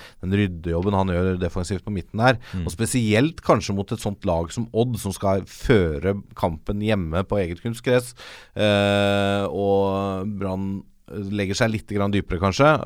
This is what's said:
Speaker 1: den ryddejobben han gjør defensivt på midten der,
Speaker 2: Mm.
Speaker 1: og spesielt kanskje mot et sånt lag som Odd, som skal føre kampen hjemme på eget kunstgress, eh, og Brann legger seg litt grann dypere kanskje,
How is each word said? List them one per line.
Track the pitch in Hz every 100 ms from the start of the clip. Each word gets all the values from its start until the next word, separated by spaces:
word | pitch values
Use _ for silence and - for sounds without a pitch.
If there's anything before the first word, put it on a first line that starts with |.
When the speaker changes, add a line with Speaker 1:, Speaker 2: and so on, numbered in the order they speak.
| - -
Speaker 1:
den | 92 101
ryddejobben | 101 82 85 82 98
han | 98 95
gjør | 87 92 92
defensivt | 90 90 85 95 -
på | 101
midten | - 107
der, | 123 123 -
Speaker 2:
Mm. | 95 82
Speaker 1:
og |
spesielt | 82 113 127 107 104 151 170
kanskje | - 131 -
mot | 98 98
et | 110
sånt | 113 98 98
lag | 82 85
som | - 113
Odd, | 110 123 113
som | 101
skal | 92 98 95
føre | 87 - - 110 85 71 90 101 - -
kampen | 92 80 - 104
hjemme | 107 104 82 87
på | 95 104
eget | 87 87
kunstgress, | 117 117 135 123 120 - - - - 98
eh, | 104 101 101 101 101 101 98 101 98
og | 87 98 98 98 98 98 92 101 101
Brann | 98 95 98 98 - - -
legger | 104 98 104 98 98
seg | 117
litt | 110 -
grann | 101 101
dypere | 101 - 87
kanskje, | 98 92 147 156